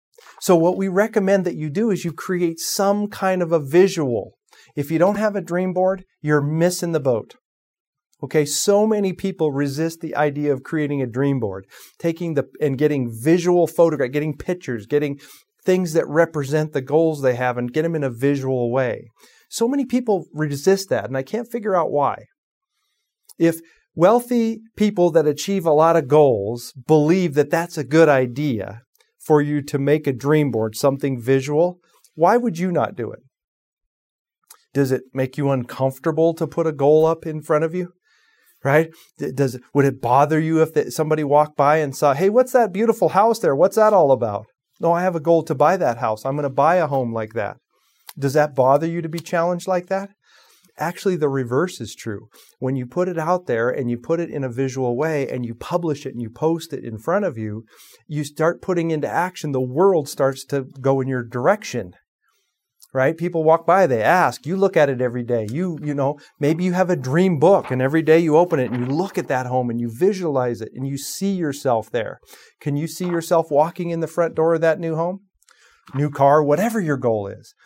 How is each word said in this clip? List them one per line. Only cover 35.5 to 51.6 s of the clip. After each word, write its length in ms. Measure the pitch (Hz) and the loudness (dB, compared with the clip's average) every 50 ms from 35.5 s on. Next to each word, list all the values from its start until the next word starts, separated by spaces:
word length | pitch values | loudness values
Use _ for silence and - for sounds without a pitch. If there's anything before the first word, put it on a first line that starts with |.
| 135 127 120 - - - 135 135 131 - - 165 156 156 165 170 165 | 0 -2 -4 -6 -6 -2 -2 -2 -2 -2 -4 -2 0 2 2 0 0
to 140 | 165 170 143 | -2 -6 -6
put 200 | - 175 165 160 | -2 -2 -2 -2
a 40 | |
goal 340 | 151 139 139 143 156 156 160 | 0 2 4 4 6 6 4
up 200 | 160 165 160 - | 2 0 -2 -6
in 160 | 165 156 156 | -8 -10 -8
front 220 | 151 - 160 151 160 | -4 0 0 0 0
of 100 | 160 165 | -2 -4
you? 200 | 180 175 175 _ _ _ _ _ _ _ _ _ _ _ _ _ _ - | -4 -8 -8 _ _ _ _ _ _ _ _ _ _ _ _ _ _ -2
Right? 260 | 139 139 156 165 160 - - - _ _ - | 2 2 2 2 0 -4 -20 -20 _ _ -10
D-, 140 | 147 - | -8 -6
does, 260 | 135 127 139 131 117 123 - _ - | -2 -2 -2 -2 -2 -6 -10 _ -4
would 120 | 143 139 | -2 0
it 160 | 139 - - | -2 -2 -2
bother 380 | - 120 127 135 147 143 160 151 | -2 2 4 4 4 4 2 0
you 220 | 160 160 160 160 | 0 0 2 2
if 120 | 160 160 156 | 0 0 0
the, 180 | 151 - - | -2 -2 -2
somebody 320 | - - 156 156 156 156 151 | -2 -4 -2 -2 -2 -2 0
walked 320 | 139 143 147 151 151 - | 2 2 2 2 2 0
by 220 | - 139 143 151 160 | 0 2 4 4 2
and 180 | 151 139 135 | 0 -2 -2
saw, 180 | - 156 143 131 | 0 0 2 2
"Hey, 160 | 139 190 196 | 2 2 2
what's 220 | 208 247 254 254 | 2 2 2 2
that 220 | - 247 233 202 175 | 4 2 2 2 0
beautiful 360 | 190 226 226 220 220 180 156 | 0 0 0 2 2 2 2
house 300 | - 190 214 233 226 220 | 4 4 4 4 2 2
there? 160 | - 160 139 | 0 0 2
What's 220 | 135 175 190 - 220 | 4 2 2 4 4
that 160 | 214 214 214 | 4 6 6
all 180 | 190 156 139 | 6 6 6
about?" 360 | 131 117 117 110 104 101 110 - _ _ _ _ _ - | 4 2 0 -2 -4 -6 -8 -12 _ _ _ _ _ -4
"No, 100 | 175 165 | 0 0
I 100 | 170 170 | 0 2
have 140 | 180 190 175 | 0 -2 -2
a 60 | 165 | -2
goal 220 | 135 170 170 165 156 | 0 2 2 2 2
to 120 | - 151 | 0 0
buy 220 | 127 147 156 185 196 | 2 2 2 2 2
that 220 | 170 131 117 120 | 0 0 -2 0
house. 260 | 127 113 110 110 - | -2 -4 -4 -4 -4
I'm 100 | 135 139 | -6 -4
gonna 140 | 147 147 139 | -4 -4 -4
buy 260 | 123 139 143 160 180 | 0 2 2 2 2
a 120 | 185 165 135 | 2 0 0
home 260 | 143 135 127 117 113 | -2 -2 -2 -2 -4
like 200 | 113 110 110 110 | -6 -8 -6 -6
that." 240 | 113 101 101 98 _ _ _ _ _ _ _ _ _ _ - - - | -6 -6 -6 -8 _ _ _ _ _ _ _ _ _ _ -20 -10 -4
Does 160 | 135 139 127 | -4 0 2
that 220 | 151 151 147 135 | 2 2 2 2
bother 320 | 139 127 131 135 147 160 165 | 2 4 4 4 4 2 -2
you 140 | 170 175 | -4 -4
to 60 | 165 160 | -6 -6
be 120 | 160 170 | -8 -10
challenged 480 | - - - 170 165 175 180 175 - 190 | -8 -4 -2 -2 0 0 -2 -4 -4 -4
like 200 | 185 180 180 - | -4 -4 -2 -4
that? 220 | 190 190 202 196 _ _ _ _ _ _ _ _ _ _ _ _ _ - | -6 -6 -6 -8 _ _ _ _ _ _ _ _ _ _ _ _ _ -8
Actually, 380 | 147 170 180 - - 202 180 | -8 -6 -6 -4 -4 -2 -2
the 140 | 156 151 143 | 0 0 -2
reverse 500 | 135 135 127 117 123 139 | -2 -2 -4 -2 0 0